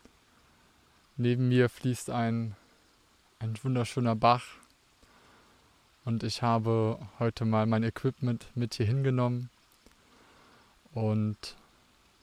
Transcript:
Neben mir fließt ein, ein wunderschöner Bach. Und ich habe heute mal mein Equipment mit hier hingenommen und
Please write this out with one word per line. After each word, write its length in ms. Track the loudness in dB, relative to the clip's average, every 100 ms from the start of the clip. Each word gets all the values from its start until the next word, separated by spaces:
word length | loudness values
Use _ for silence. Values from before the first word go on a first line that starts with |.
| -20 _ _ _ _ _ _ _ _ _ _ -2
Neben 320 | 0 2 4
mir 180 | 4 4
fließt 400 | 2 -4 -4 -4
ein, 480 | -2 -2 -2 -4 -10 _ _ _ _ _ _ _ -8
ein 220 | -8 -4
wunderschöner 540 | -2 -2 -2 0 0 2
Bach. 300 | 4 2 -2 -20 -20 _ _ _ _ -20 -20 -20 _ _ _ _ _ _ -4
Und 160 | -2
ich 180 | -2 -2
habe 580 | 0 2 2 2 2 -2 -8 -4
heute 260 | -4 -2
mal 220 | 0 2 2
mein 160 | 2
Equipment 640 | 0 -2 -4 -2 -2 -4 -6
mit 180 | -6 -4
hier 140 | -2 0
hingenommen 640 | 0 0 2 0 -2 -8 _ _ _ -20 _ _ -20 -20 -20 -20 -20 _ _ _
und 640 | -4 0 2 0 -4 -12 -18 -20 _ _ _ _ _